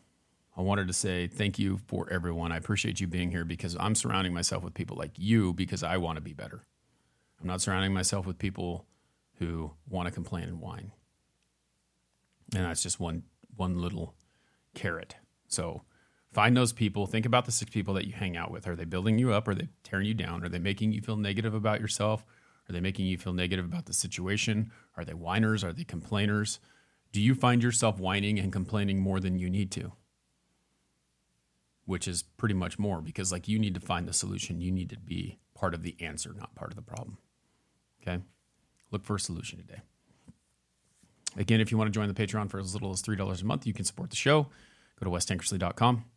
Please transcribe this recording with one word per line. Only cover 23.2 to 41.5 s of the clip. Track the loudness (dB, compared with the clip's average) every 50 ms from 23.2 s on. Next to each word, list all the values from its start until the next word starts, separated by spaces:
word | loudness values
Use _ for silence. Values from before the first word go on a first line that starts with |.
| -2 -2 0
negative | 0 0 0 0 0 -2
about | -2 -4 -6 -4
the | -4 -2
situation? | -2 -2 -2 -4 -4 -2 -2 0 0 2 2 2 2 0 -2 -4 -12 -20 _ _
Are | -10 -8
they | -8 -8
whiners? | -6 -4 0 2 4 4 4 4 2 0
Are | -2
they | -4 -6 -8
complainers? | -8 -8 -8 -6 -2 0 2 2 4 4 2 2 0 -2 -6 _ -18 _ _ _ _ _ _ _ _
Do | 0 4
you | 4 4 6
find | 6 6 6 6 6
yourself | 4 4 4 4 4 2 2 2
whining | 0 0 2 2 2 2 2 2
and | 0 0
complaining | 0 -2 -2 0 0 0 2 2 2 2
more | 2 2 2 0
than | 0 0 0 0
you | 0 0
need | 0 0 0 -2 -4
to? | -6 -8 -8 -10 -14 _ _ _ _ _ _ _ _ _ _ _ _ _ _ _ _ _ _ _ _ _ _ _ _ _ _ _ _ _ _ _ _ _ _ _ _ _
Which | -4 -2 -2 -2 -2
is | -4 -4 -4
pretty | -6 _ -2 0 2 2
much | 2 0 -2 -2 -2
more, | -2 0 0 -2
because, | -4 -6 -6 -4 -2 -2
like, | -2 -2 -2 0
you | 2 2
need | 2 2 0
to | -2
find | -2 -2 -2 -2 -2
the | -2
solution. | -2 -2 -2 -2 -4 -4 -4 -4 -4 -2
You | -2 0 0
need | 0 -2 -4
to | -8 -10
be | -10 -6 -4 -4 -4 -6 -8 -12 _ _ -8
part | -2 -2 0 0
of | -2 -4
the | -8 -8 -8
answer, | -8 -8 -8 -8 -8 -10 -10 -12
not | -14 -14 -12
part | -12 -12 -10
of | -10
the | -12
problem. | -12 -10 -10 -10 -10 -10 -14 -16 _ _ _ _ _ _ _ _ _ _ _ _ _ _ _ _
Okay? | -6 -4 -4 -4 -4 -8 _ _ _ _ _ _ _ _ _ _ _ -6
Look | -6 -6 -2
for | -2 -2
a | -2
solution | -2 -4 -6 -6 -8 -10 -12 -14
today. | -16 -18 -18 -20 -20 _ _ _ _ _ _ _ _ -20 -20 _ _ _ _ _ _ _ _ _ _ _ _ _ _ _ _ _ -12 -8 -4 0
Again, | 4 6